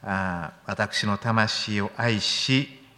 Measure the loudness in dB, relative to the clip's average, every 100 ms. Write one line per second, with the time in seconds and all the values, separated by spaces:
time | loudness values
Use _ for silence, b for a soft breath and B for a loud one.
0 | -2 -2 0 -4 -6 -10 -10 -2 0 0
1 | 0 0 2 2 2 0 -2 0 -2 0
2 | 0 2 0 0 2 2 2 -10 -20